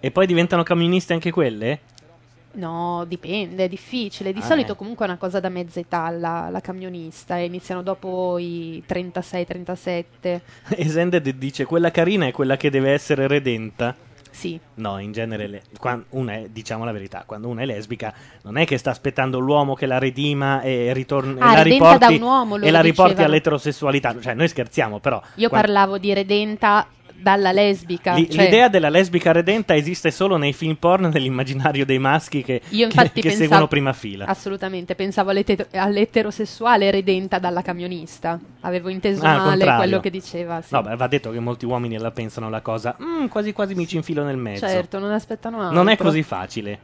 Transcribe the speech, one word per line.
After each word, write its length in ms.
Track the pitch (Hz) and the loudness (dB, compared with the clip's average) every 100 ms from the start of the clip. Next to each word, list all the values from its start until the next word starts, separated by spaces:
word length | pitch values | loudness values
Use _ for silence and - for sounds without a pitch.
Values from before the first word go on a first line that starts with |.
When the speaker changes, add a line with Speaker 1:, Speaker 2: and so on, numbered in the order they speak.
Speaker 1:
E 100 | 131 | -2
poi 160 | 180 190 | 0 2
diventano 360 | 175 175 180 | 2 2 0
camioniste 480 | 165 170 170 185 - | 2 2 2 0 0
anche 180 | 165 170 | -4 -2
quelle? 500 | 165 139 107 113 147 _ _ _ _ _ _ _ | 0 0 0 -4 -6 _ _ _ _ _ _ _
Speaker 2:
No, 520 | - 170 165 175 175 170 | -12 -10 -8 -6 -6 -8
dipende, 560 | 175 151 202 180 185 | -12 -8 -8 -8 -4
è 40 | 185 | -4
difficile. 680 | 190 - 254 214 - 196 | -4 -10 -8 -8 -8 -8
Di 60 | 190 | -6
Speaker 1:
Ah, 40 | |
Speaker 2:
solito 280 | 220 320 240 | 0 0 0
Speaker 1:
eh. 40 | 202 | -8
Speaker 2:
comunque 300 | 202 233 202 | -12 -6 -6
è 20 | |
una 80 | 175 | -4
cosa 240 | 185 190 | -6 -6
da 80 | 185 | -6
mezza 320 | 180 175 170 | -8 -10 -10
età 300 | 170 175 165 | -8 -6 -6
la, 400 | 170 170 170 165 | -6 -6 -6 -8
la 100 | 185 | -10
camionista, 800 | - 185 185 175 160 - - 180 | -10 -12 -12 -12 -14 -18 -8 -6
e 60 | 175 | -6
iniziano 360 | 180 - 180 | -8 -10 -8
dopo 540 | 180 190 196 185 180 175 | -6 -8 -6 -4 -2 -4
i 440 | 175 170 165 160 - | -6 -8 -10 -14 -8
trentasei, 600 | 180 180 175 175 185 175 | -8 -6 -10 -8 -8 -8
trentasette. 960 | 180 180 180 - 175 170 _ 180 175 - - - | -10 -10 -8 -6 -6 -8 _ -6 -6 -8 -20 -8
Speaker 1:
<laughs> 80 | 202 | -4
E 120 | 156 | 0
Zended 380 | 156 175 175 139 | 0 2 2 0
dice: 340 | 131 135 - | -4 -8 -6
"Quella 260 | 131 165 170 | -2 2 2
carina 360 | 165 170 202 165 | 2 2 2 0
è 40 | |
quella 260 | 123 135 135 | 0 -2 0
che 100 | 151 | 0
deve 220 | 135 135 | 2 2
essere 360 | 143 - 139 135 | 2 0 0 2
redenta." 680 | 143 131 113 110 - 120 123 - - - | 0 0 -4 -6 -4 -4 -4 -18 -20 -20
Speaker 2:
Sì. 280 | - 180 165 _ - | -12 -12 -12 _ -10
Speaker 1:
No, 220 | 107 98 | -8 -8
in 140 | 101 | -8
genere 340 | 107 113 110 104 | -8 -6 -6 -10
le-, 160 | 101 _ - | -12 _ -8
quan-, 260 | 123 120 - | -6 -6 -8
una 220 | 131 123 | -8 -8
è, 140 | 104 104 | -8 -12
diciamo 340 | 110 107 113 | -14 -10 -8
la 80 | 117 | -6
verità, 300 | 107 98 92 - | -8 -12 -16 -14
quando 220 | 107 117 | -12 -10
una 140 | 117 | -8
è 40 | 131 | -6
lesbica 460 | 107 104 117 107 - - - | -8 -10 -10 -10 -12 -20 -20
non 140 | 101 117 | -10 -2
è 80 | 160 | 0
che 100 | 131 | 0
sta 120 | - | -2
aspettando 480 | 117 139 131 131 127 | -4 -6 -2 -2 -2
l'uomo 360 | 131 147 139 | 0 2 2
che 100 | 135 135 | -2 -2
la 120 | 127 | 0
redima 640 | 135 127 147 143 139 139 | -2 -2 -4 0 0 0
e 300 | 127 127 120 | -2 -2 -2
ritorn-, 440 | 131 127 139 131 131 | -2 -2 -2 -2 4
e 20 | |
Speaker 2:
Ah, 140 | 247 | 6
Speaker 1:
la 80 | 220 | 8
Speaker 2:
redenta 220 | 160 262 320 | 8 8 10
da 60 | 254 240 | 10 8
Speaker 1:
riporti, 60 | - | 6
Speaker 2:
un 60 | |
uomo, 340 | 233 269 226 202 | 4 2 2 0
loro 100 | 180 | 4
Speaker 1:
e 20 | |
la 100 | 165 | 6
riporti 300 | 160 165 185 | 4 6 6
Speaker 2:
dicevano. 200 | 190 160 | 6 4
Speaker 1:
all'eterosessualità. 880 | 156 160 147 151 143 147 139 131 117 | 4 2 0 -4 -4 -2 0 -2 -4
Cioè, 140 | 120 | -6
noi 140 | 117 160 | 0 0
scherziamo, 500 | - 120 - 117 104 | 0 -4 -2 -2 -2
però. 220 | 147 113 - - | -4 -4 -8 -4
Speaker 2:
Io 120 | 226 | 0
Speaker 1:
Quan- 120 | 220 | 2
Speaker 2:
parlavo 340 | 208 202 196 196 | 2 4 2 0
di 140 | 196 | -2
redenta 720 | 196 196 208 214 214 214 208 - _ _ | -2 0 0 -2 0 4 4 2 _ _
dalla 380 | - 190 196 190 | -4 2 4 4
lesbica, 640 | 190 208 196 170 175 - | 4 4 2 -4 -4 0
Speaker 1:
L'i-, 140 | - 165 | 2 2
Speaker 2:
cioè 160 | 160 190 | 4 6
Speaker 1:
l'idea 220 | 214 247 | 8 6
della 200 | 196 156 | 6 4
lesbica 420 | 160 190 175 170 | 4 2 2 4
redenta 460 | 165 170 214 202 156 | 4 2 0 2 2
esiste 340 | 147 175 165 | 2 -2 -4
solo 260 | - 196 180 | 0 0 2
nei 140 | 143 | 0
film 220 | 135 160 | -2 -4
porno, 320 | 156 170 185 180 | 0 2 4 2
nell'immaginario 760 | 151 131 127 131 135 139 139 135 | 0 -2 -2 -4 0 0 0 0
dei 140 | 131 | 2
maschi 420 | 135 147 - 147 | 2 0 0 -6
che, 200 | 123 123 - | -2 -4 -2
Speaker 2:
Io 180 | 208 226 | 0 2
Speaker 1:
che, 60 | |
Speaker 2:
infatti 260 | 254 180 - | 4 4 2
Speaker 1:
che 80 | 160 | 0
Speaker 2:
pensavo 140 | 143 | 2
Speaker 1:
seguono 240 | 156 196 151 | 4 6 6
prima 240 | 143 139 | 2 0
fila. 320 | 127 110 98 98 | -4 -8 -10 -6
Speaker 2:
Assolutamente, 720 | 190 196 196 190 185 180 180 | -6 -6 -8 -8 -8 -8 -6
pensavo 340 | 196 190 196 | -4 -2 0
all'ete-, 380 | 196 202 196 - | 0 0 -2 -2
all'eterosessuale 1160 | 190 196 202 214 - 170 - 214 - 226 226 196 | -2 0 2 2 0 -2 -4 -8 -2 2 4 4
redenta 480 | 196 190 185 190 180 | 2 2 0 0 -2
dalla 240 | 180 175 | -2 -4
camionista. 800 | 185 175 180 180 160 - 170 170 - - | -6 -8 -8 -10 -12 -8 -6 -6 -10 -12
Avevo 260 | 175 180 175 | -6 -4 -4
inteso 340 | 190 175 196 | -4 -2 2
Speaker 1:
Ah, 60 | 156 | 2
al 20 | 147 | 4
Speaker 2:
male 120 | 151 | 2
Speaker 1:
contrario. 260 | 147 143 120 | 4 4 4
Speaker 2:
quello 240 | - 190 | 2 0
che 100 | 190 | -2
diceva, 520 | 185 - 170 170 165 | -8 -10 -10 -8 -8
sì. 120 | 165 | -4
Speaker 1:
No, 80 | 139 | -4
beh, 140 | 104 117 | -4 -4
va 100 | 127 | -2
detto 240 | 139 117 | -2 -2
che 80 | 117 | -6
molti 260 | 117 120 | -6 -6
uomini 320 | 120 123 120 110 | -4 -4 -4 -6
la 140 | 113 | -6
pensano 400 | 113 110 - 110 | -6 -10 -8 -8
la 100 | 110 | -8
cosa, 360 | 113 113 117 - | -6 -6 -6 -8
"Mm, 260 | 302 330 269 | -8 -6 -4
quasi 260 | 220 208 | -4 -6
quasi 220 | 208 196 190 | -4 -4 -4
mi 100 | 170 | -4
ci 80 | |
infilo 300 | 170 151 151 | -6 -4 -4
nel 120 | 143 135 | -4 -4
mezzo." 300 | 120 101 196 | -6 -6 -4
Speaker 2:
Certo, 320 | 185 175 196 | -4 -4 -8
non 140 | 202 | -4
aspettano 580 | 214 208 226 226 226 190 | -4 -6 -12 -10 -8 -2
Speaker 1:
Non 160 | 165 185 | 2 2
è 60 | |
Speaker 2:
altro. 140 | 220 - | 2 2
Speaker 1:
così 180 | 156 | 0
facile. 540 | 151 95 92 - 101 101 | -2 -6 -8 -8 -8 -10